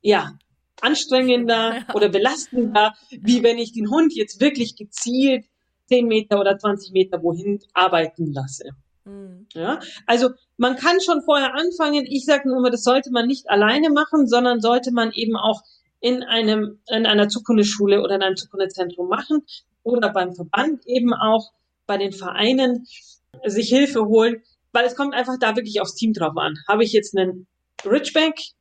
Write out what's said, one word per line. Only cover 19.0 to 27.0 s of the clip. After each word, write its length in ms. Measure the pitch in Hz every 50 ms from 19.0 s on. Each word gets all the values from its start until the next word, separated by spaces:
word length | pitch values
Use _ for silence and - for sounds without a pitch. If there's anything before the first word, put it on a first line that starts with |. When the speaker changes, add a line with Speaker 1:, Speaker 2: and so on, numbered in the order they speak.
| - 180
Speaker 1:
machen 340 | 202 247 285 - 302 302 - - - - _ _ _ _
oder 260 | _ 226 247 240 220 196
beim 220 | 208 196 180 180 180
Verband 480 | 175 170 - - 214 262 311 311 247 _
eben 260 | - 240 262 240 240 233
auch, 360 | - - 220 220 220 214 - _ _ _ _ _ _ _
bei 100 | - 202 196
den 140 | 196 196
Vereinen 760 | 196 190 190 180 - - 208 226 262 262 262 247 247 240 - _ - - - - - _ _ _ _ - -
sich 240 | 214 196 208 - -
Hilfe 380 | 240 269 285 277 277 233 214
holen, 360 | 208 220 226 220 240 233 226 _ _ _ _ _ _
weil 120 | - 240 247
es 80 | 247 247
kommt 200 | - 285 285 262
einfach 220 | 233 247 254 254 254
da 160 | 247 220 214
wirklich 240 | 240 226 214 208 208
aufs 140 | 190 - -
Team 160 | - 226 220
drauf 240 | 214 196 170 156 151
an. 180 | 165 156 156 151 151 - -
Habe 160 | 202 214 233
ich 80 | 226
jetzt 240 | 226 214